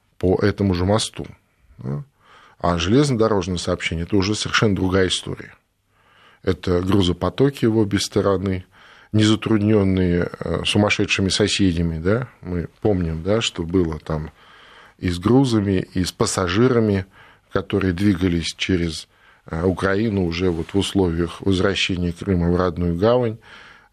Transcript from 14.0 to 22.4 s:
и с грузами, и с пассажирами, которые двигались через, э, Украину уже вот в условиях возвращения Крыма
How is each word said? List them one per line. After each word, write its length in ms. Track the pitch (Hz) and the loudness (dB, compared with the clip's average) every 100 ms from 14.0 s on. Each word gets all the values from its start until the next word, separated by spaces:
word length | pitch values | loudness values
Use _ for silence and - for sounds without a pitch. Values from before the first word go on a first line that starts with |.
| - 78 78 - - - - - - _ | -6 -6 -6 -14 -20 -20 -20 -20 -20 _
и 100 | 92 | -4
с 80 | 87 | -2
грузами, 720 | 104 127 135 110 101 95 - | 2 4 4 2 2 0 -2
и 100 | 92 | -2
с 80 | 87 | -2
пассажирами, 920 | - 107 - 90 98 127 120 107 98 92 - - _ _ | -2 -2 -2 0 2 2 4 2 0 -4 -14 -20 _ _
которые 420 | 98 95 101 95 | -6 -2 0 0
двигались 600 | 87 101 87 92 85 80 - | 2 2 2 0 0 -4 -6
через, 500 | - 90 85 80 - _ _ _ - | -2 0 -2 -6 -14 _ _ _ -10
э, 180 | 82 | -2
Украину 640 | 92 85 95 98 117 98 85 | 0 0 0 0 0 0 -2
уже 240 | 82 92 | 0 -2
вот 220 | 82 80 | -2 -2
в 40 | 98 | -2
условиях 640 | 92 98 90 82 85 - | 0 0 0 0 -2 -4
возвращения 720 | 98 92 98 92 - 87 87 | -2 0 0 0 -2 -2 -4
Крыма 400 | 85 101 90 | -4 -2 0